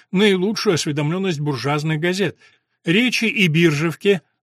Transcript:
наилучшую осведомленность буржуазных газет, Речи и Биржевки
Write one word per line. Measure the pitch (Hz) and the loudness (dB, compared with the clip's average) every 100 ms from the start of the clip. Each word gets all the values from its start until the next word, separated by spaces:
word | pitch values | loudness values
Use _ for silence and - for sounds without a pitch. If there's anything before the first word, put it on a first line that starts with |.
| - | -6
наилучшую | 180 208 190 185 214 220 | 2 2 2 0 -2 0
осведомленность | 165 165 147 147 180 190 151 | 0 0 -2 -2 -2 -4 -4
буржуазных | 147 131 127 151 156 156 | -4 -4 -2 -2 -2 -2
газет, | 175 185 180 - _ _ _ _ | -2 -2 -4 -6 _ _ _ _
Речи | - 175 247 - 220 | 0 2 2 0 -2
и | - 185 | 2 2
Биржевки | 151 170 147 165 - 196 190 _ _ | 4 2 2 -2 -2 0 0 _ _